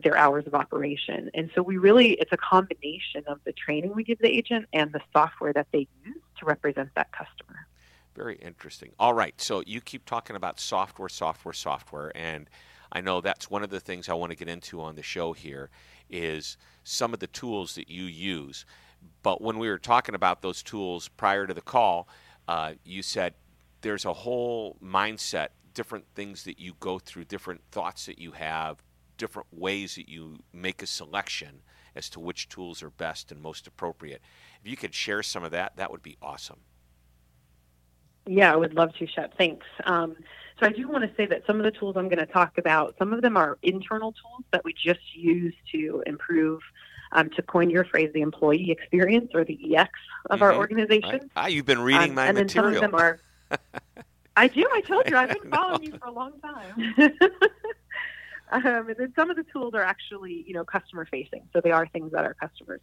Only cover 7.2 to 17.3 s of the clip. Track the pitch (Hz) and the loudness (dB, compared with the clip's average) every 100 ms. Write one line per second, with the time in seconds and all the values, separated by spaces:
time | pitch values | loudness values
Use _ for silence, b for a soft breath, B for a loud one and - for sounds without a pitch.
7.2 | - - - - - b b b b - | -16 -18 -20 -20 -20 b b b b -12
8.2 | 117 - 87 87 76 - - - 120 117 | -12 -12 -16 -18 -20 -20 -20 2 2 4
9.2 | 90 - - 101 87 113 - 127 - 117 | 0 -2 -4 -4 -4 -10 -12 -16 -8 -8
10.2 | - 101 90 - - 98 98 - 95 - | -8 -8 -8 -8 -4 -4 -4 -8 -12 -6
11.2 | 80 80 85 - - 67 - 76 76 - | -6 -4 -10 -8 -6 -6 -8 -12 -12 -10
12.2 | 82 78 73 b b b b 87 92 90 | -8 -10 -14 b b b b -6 -2 -2
13.2 | 92 - - 101 101 95 - 90 90 85 | -2 -4 -6 -6 -6 -8 -10 -10 -6 -6
14.2 | 85 82 85 85 - 85 78 78 73 90 | -6 -8 -12 -12 -14 -12 -12 -12 -10 -6
15.2 | 82 80 80 69 69 b b b _ 90 | -6 -8 -14 -14 -16 b b b _ -8
16.2 | 82 78 - - b b - - 117 113 | -6 -6 -10 -16 b b -10 -4 -4 -4
17.2 | 92 | -10